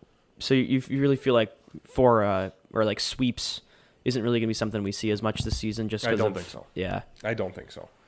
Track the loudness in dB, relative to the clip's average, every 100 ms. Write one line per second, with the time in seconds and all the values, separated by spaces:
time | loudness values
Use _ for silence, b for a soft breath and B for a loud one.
0 | -20 _ _ _ 0 2 2 0 0 0
1 | 2 2 2 2 2 -4 -20 -20 -8 4
2 | 6 6 4 2 -2 -8 _ 0 0 0
3 | -4 0 -2 0 -6 -8 -12 b b b
4 | -2 0 2 2 0 0 -2 -2 -4 -2
5 | -2 0 0 -2 -2 -2 -2 -4 -4 -2
6 | 0 2 0 -2 -8 -14 -12 -6 -4 -4
7 | -8 -10 -6 -4 -4 -8 -16 -18 -18 _